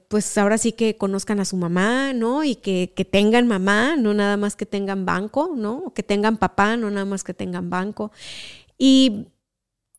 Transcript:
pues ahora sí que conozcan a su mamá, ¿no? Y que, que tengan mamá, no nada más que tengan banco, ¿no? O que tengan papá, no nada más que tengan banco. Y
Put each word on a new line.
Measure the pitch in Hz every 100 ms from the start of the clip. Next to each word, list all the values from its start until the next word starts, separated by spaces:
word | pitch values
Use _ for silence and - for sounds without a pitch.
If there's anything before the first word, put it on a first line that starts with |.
| -
pues | 208 - 214
ahora | 202 220
sí | 233
que | 220 226 208
conozcan | 196 196 - 208
a | 190
su | 185
mamá, | 170 180 202 254 269
¿no? | 254 226 277
Y | 302 233
que, | - 185 180 -
que | 185
tengan | 196 208 233 240
mamá, | 196 190 208 247 320
no | 214
nada | 208 202 202
más | 202 -
que | 202
tengan | 202 196 196
banco, | 180 175 214 277 339 285
¿no? | 208 254 349
O | -
que |
tengan | - 202 214 226
papá, | 185 - 202 233
no | 214
nada | 202 196
más | 196
que | -
tengan | 180 190 175 175
banco. | 180 196 214 214 - - - - - _ -
Y | 269 262 262 208 - _ _ _ _ _ _